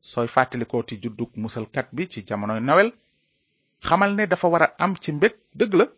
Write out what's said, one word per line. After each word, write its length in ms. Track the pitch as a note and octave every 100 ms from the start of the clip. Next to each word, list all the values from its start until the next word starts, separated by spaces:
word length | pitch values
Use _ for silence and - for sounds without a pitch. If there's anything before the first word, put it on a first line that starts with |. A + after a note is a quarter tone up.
Sooy 260 | - - A#2
fàttalikoo 560 | - B2+ A#2+ A2+ B2
ti 120 | A2+ A2
juddug 280 | A#2 G#2+ A#2+ -
musalkat 540 | A2 A#2 G#2+ - B2+
bi 160 | A#2+ F3+
ci 140 | - G2
jamonoy 360 | G#2 G#2 A2
Nowel, 320 | B2 D#3+ A3 - _ _ _ _ _ _ _ _
xamal 340 | - E3+ G3+ G3+
ne 100 | G#3
dafa 200 | F3 F3+
war 160 | E3
a 100 | D3+ -
am 160 | F3+ F#3+
ci 160 | -
mbég, 240 | D3 G#3 - _
dëgg 200 | - A#3
la 120 | F#3 C4